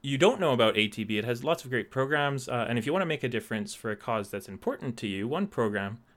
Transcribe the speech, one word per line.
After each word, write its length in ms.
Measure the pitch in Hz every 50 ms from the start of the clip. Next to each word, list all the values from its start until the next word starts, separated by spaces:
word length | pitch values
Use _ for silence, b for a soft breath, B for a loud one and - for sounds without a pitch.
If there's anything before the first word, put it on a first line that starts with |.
you 160 | - 139 139 131
don't 220 | 165 208 262 208
know 120 | 185 151
about 240 | 131 113 113 110 107
A 120 | 107 107 104
T 160 | - - 107
B, 140 | 98 110 104
it 60 | 104
has 200 | 120 120 120 135
lots 180 | 151 165 - -
of 60 | 131
great 180 | 127 - - -
programs, 600 | - 131 135 135 151 147 143 143 139 135 127 -
uh, 180 | 127 120 113 -
and 80 | 120
if 80 | 120 113
you 80 | 135
wanna 140 | 156 185 190
make 160 | 165 156 -
a 60 | - 123
difference 460 | 113 110 104 - 117 107 104 104 -
for 180 | - - 113
a 40 | 107
cause 340 | - - - 117 110 101 98
that's 180 | - 101 - -
important 480 | 95 95 - 226 277 - - 135 117
to 100 | - -
you, 220 | 104 95 95 101 117
one 180 | 139 180 202
program 540 | 196 - - 117 107 104 101 98 98 107 113 b b b